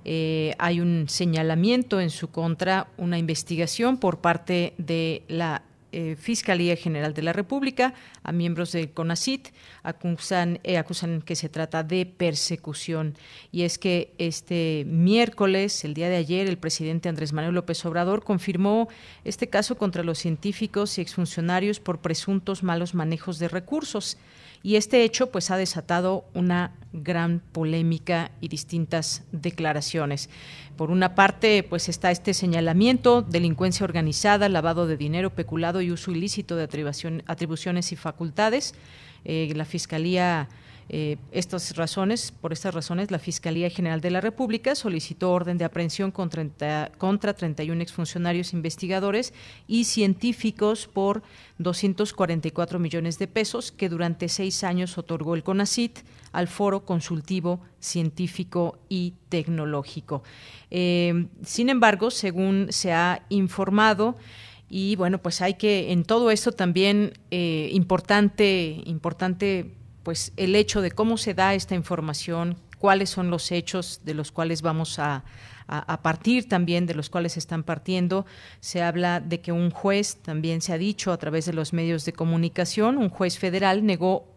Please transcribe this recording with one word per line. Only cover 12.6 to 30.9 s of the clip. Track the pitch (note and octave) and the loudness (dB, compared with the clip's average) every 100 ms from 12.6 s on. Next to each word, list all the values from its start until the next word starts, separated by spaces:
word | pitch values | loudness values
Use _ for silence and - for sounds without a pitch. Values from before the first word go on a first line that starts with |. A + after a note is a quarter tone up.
| - C#3+ - D#3+ D#3 D3 - - - | -6 -10 -6 -4 -4 -6 -16 -20 -8
Y | F3 | -2
es | F3 E3 | -2 0
que | F#3+ F3 - - | 0 0 0 -4
este | E3+ D#3 - F3 E3 D#3 C#3+ | -4 -4 -4 0 0 0 0
miércoles, | E3 F3 A3 A#3 - G3 F#3+ G3+ - D3+ | 4 6 6 4 4 2 4 0 -2 -6
el | |
día | D3+ F3 | -4 0
de | F3+ | 0
ayer, | D#3 F3+ G3 | 0 0 0
el | F3 | -2
presidente | D#3+ - D#3 E3 F3 | -4 -4 -2 -2 -2
Andrés | D#3 D3+ | -4 -4
Manuel | D3+ D#3+ | -2 0
López | F3+ F3 E3 E3+ | -2 -2 -4 -2
Obrador | E3+ F3 G#3 | 0 0 0
confirmó | - F#3+ F#3+ F3 G3 A3 A3+ - - - | 0 -2 0 0 2 2 0 -4 -20 -14
este | - G3 - | -10 -6 0
caso | G3+ G#3 B3 | 0 0 0
contra | G3+ F3 | -2 -2
los | E3+ D#3+ | -2 -2
científicos | F3 D#3+ G3+ G3 A3 G3+ G#3 - | -2 -2 -2 -2 -2 -2 -2 -2
y | |
exfuncionarios | F3 - E3+ - E3+ F3+ G3+ G#3 | -4 -2 -2 0 0 2 0 -2
por | - E3+ | -4 -4
presuntos | - D#3+ - G3 F3+ G3 | -2 -2 0 -2 -2 -2
malos | F#3 E3+ F3 F3 | 0 0 0 -2
manejos | D#3+ E3 - D#3 | -2 -2 -4 -4
de | E3+ | -4
recursos. | F#3 F3+ D4+ D4+ G#3+ - - - - - - F#3+ | -4 -4 -4 -4 -6 -6 -10 -14 -20 -20 -12 2
Y | G#3+ | 2
este | G#3 B3+ | 4 4
hecho, | A3+ A3+ B3+ | 4 2 0
pues, | G3 F3 | 0 0
ha | F#3+ | 0
desatado | F#3 F3 - F3 F3+ F#3+ - | 0 -4 0 0 2 -2 -4
una | - F3+ F3 F3+ - - | 0 2 2 0 -6 -14
gran | E3 D3 F3 E3+ E3+ - | -10 -2 0 2 0 -2
polémica | - D#3+ E3 E3 D#3+ D#3+ E3+ E3 - | -4 0 2 2 0 0 0 -2 -8
y | E3+ | -8
distintas | D3+ - E3+ E3 E3+ D#3 - - | -8 -6 -4 -2 -2 -2 -6 -8
declaraciones. | E3+ C#3+ - D#3+ D3 C#3+ E3 D3 C#3+ - - - - - C#3+ | -6 -6 -2 -2 0 -2 -2 -2 -4 -6 -14 -18 -18 -18 -6
Por | |
una | D#3+ | 0